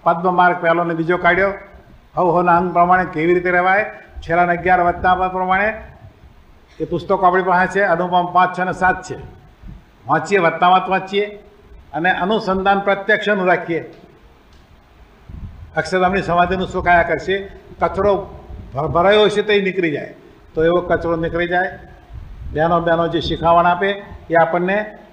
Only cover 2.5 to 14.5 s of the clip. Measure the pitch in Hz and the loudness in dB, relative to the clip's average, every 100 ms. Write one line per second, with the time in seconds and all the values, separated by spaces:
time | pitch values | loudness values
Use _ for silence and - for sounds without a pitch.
2.5 | 170 180 170 175 185 175 147 160 175 180 | 2 2 2 4 2 0 -2 2 2 2
3.5 | 180 180 190 214 - - - - 170 175 | 0 2 2 0 -8 -18 -16 -2 0 2
4.5 | 170 170 180 175 175 185 180 185 185 185 | 0 2 2 2 0 0 2 0 -2 -2
5.5 | 185 208 220 - - - _ - - - | 0 0 -4 -14 -20 -20 _ -20 -20 -20
6.5 | - _ - 156 170 127 190 185 180 185 | -20 _ -10 -6 -6 -2 2 2 2 2
7.5 | 175 185 185 202 170 180 180 175 175 180 | 0 0 0 0 0 0 0 2 2 0
8.5 | 180 180 165 185 185 - 123 - - - | 0 -6 0 0 0 -6 -14 -14 -20 -20
9.5 | _ - - _ _ - 156 151 196 165 | _ -20 -20 _ _ -4 -2 0 0 0
10.5 | 160 180 185 175 190 190 202 208 - - | 2 2 2 2 -4 -2 -4 -4 -8 -20
11.5 | _ - - - 147 175 185 180 220 180 | _ -20 -20 -12 -4 -2 0 0 -2 -2
12.5 | 190 190 202 202 196 - 208 196 208 185 | -2 2 0 0 -2 0 0 0 0 2
13.5 | 170 170 160 127 - - - _ _ _ | 0 0 -6 -6 -18 -20 -20 _ _ _